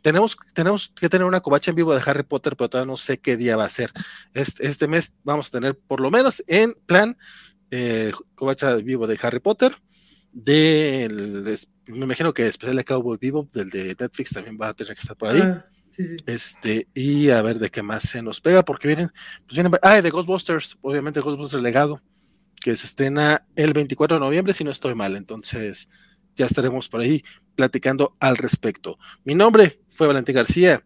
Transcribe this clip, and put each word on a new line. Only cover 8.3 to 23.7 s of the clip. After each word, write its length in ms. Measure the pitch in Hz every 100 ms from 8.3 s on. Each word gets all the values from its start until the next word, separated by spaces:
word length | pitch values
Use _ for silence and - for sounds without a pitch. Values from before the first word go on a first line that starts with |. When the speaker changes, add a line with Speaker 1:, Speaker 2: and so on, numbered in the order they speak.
Speaker 1:
covacha 380 | _ 135 135 139
en 120 | 120 107
vivo 200 | 131 113
de 120 | 107
Harry 180 | 120 120
Potter, 360 | - 214 254 - _ _ _ _ _
del 1120 | 123 117 151 156 156 151 131 117 107 101 101 101
es-, 220 | 104 - _ -
me 180 | 117
imagino 280 | 131 127 160
que 140 | 143 113
especial 300 | - 120 131
de 80 |
Cowboy 340 | 123 131 120 113
Bebop, 320 | 127 147 147
del 160 | 117 95
de 260 | 98 95 92
Netflix, 320 | 123 - 131
también 280 | 104 113 110
va 80 | 107
a 60 |
tener 200 | 107 110
que 60 | 104
estar 160 | - 107
por 120 | 110
ahí. 120 | 131
Speaker 2:
Ah, 240 | 190 180 - _ _
sí, 140 | - 180
sí. 60 | 165 -
Speaker 1:
Este, 640 | 117 - - 113 110 -
y 340 | - 135 143 147
a 120 | 120
ver 160 | 107 113
de 120 | 110
qué 120 | -
más 220 | 104 110
se 180 | - 127
nos 180 | 117 -
pega, 240 | 160 185
porque 240 | 175 139 143
vienen, 220 | 151 170 - - - _
pues 80 |
vienen, 180 | 139 175 175
ah, 180 | 190 208
de 100 | 170
Ghostbusters, 680 | 160 175 185 - 160 - -
obviamente 400 | 135 143 143 151
Ghostbusters 420 | 143 143 143 139
Legado, 380 | 120 123 147 147 _ _ _ _ _ _
que 140 | - 113
se 100 | -
estrena 600 | - 135 143 151 151 _ -
el 180 | 151